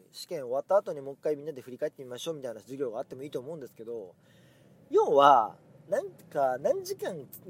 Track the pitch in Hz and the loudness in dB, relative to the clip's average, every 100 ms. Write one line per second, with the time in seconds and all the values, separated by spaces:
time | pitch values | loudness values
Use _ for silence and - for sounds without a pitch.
0 | 92 - - 165 123 131 - 196 208 147 | _ -20 -12 -10 -4 -6 2 2 2 -8
1 | 135 139 156 143 151 131 120 120 156 - | -12 -6 -4 -4 -6 -12 -14 -6 -6 -8
2 | 127 123 165 151 127 110 101 135 131 110 | -14 -10 -10 -8 -10 -12 -12 -6 -4 -6
3 | 135 131 143 143 127 165 120 - 110 117 | -10 -12 -10 -10 -10 -12 -14 -14 -12 -12
4 | 90 _ _ _ _ _ _ _ _ 381 | -12 _ _ _ _ _ _ _ _ 2
5 | 381 139 143 127 104 - _ - - 196 | 6 8 10 8 4 -6 _ -20 -6 -6
6 | 403 - - 151 131 127 190 381 370 392 | -6 -14 -8 -2 0 0 -2 -2 -6 -8
7 | 349 165 123 - | -8 -10 -14 -20